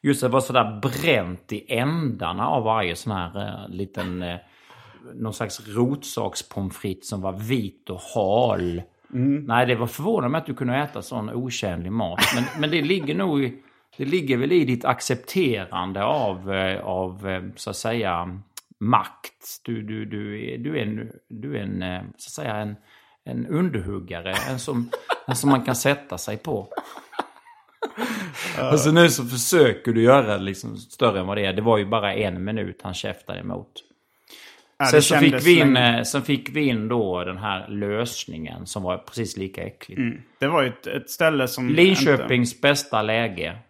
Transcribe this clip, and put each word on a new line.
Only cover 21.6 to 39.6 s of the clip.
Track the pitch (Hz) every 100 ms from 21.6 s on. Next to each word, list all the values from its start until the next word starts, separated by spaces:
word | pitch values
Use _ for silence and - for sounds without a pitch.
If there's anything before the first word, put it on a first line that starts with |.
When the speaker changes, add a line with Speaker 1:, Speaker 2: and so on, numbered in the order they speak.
Speaker 1:
en, | 101 95
eh, | 92 90 98 -
så | -
att | - 143
säga, | 107
en, | 107 107 _ _ _ _
en | - 120 -
underhuggare. | 151 180 117 90 98 87 85 90 98 127
En | 127
som, | 135 123 120 - -
<laughs> | - -
en | 127
som | 143
man | 135
kan | 123 123
sätta | 139 139 - 90
sig | - 107
på. | - 113 101 - - - - - - - - - _ _ - - 240 214 185 139 190 156
Speaker 2:
Ja. | 127
Speaker 1:
Och | 151
så | 139
nu | 165 170
så | -
försöker | 120 123 - 175 131 101 -
du | 113
göra | 117 139 110 101
det |
liksom | 98 95 110 104
större | - - 123 98
än | 92
vad | 104
det |
är. | 98
Det | 95
var | 113 110
ju | 98
bara | 110 101
en | 98 104 90
minut | 98 110 95 92
han | 95
käftade | 92 104 98 - 95
emot. | 95 92 101 - _ _ _ _ _ - - - _ _
Speaker 2:
Ja, | 135
Speaker 1:
Sen | 151
Speaker 2:
det |
Speaker 1:
så | 143 156
fick | 151
Speaker 2:
kändes | 131 151
Speaker 1:
vi | 170
in, | 143
Speaker 2:
länge. | 127 120 117
Speaker 1:
eh, |
sen | 120 139
fick | 127 135 -
vi | 151
in | 143 113 110
då | 120 101 90
den | 90 92
här | 104 95 98
lösningen | 104 101 104 120 - - 80 78 87 90
som | 107
var | 92 90
precis | - - 113 -
lika | 95 -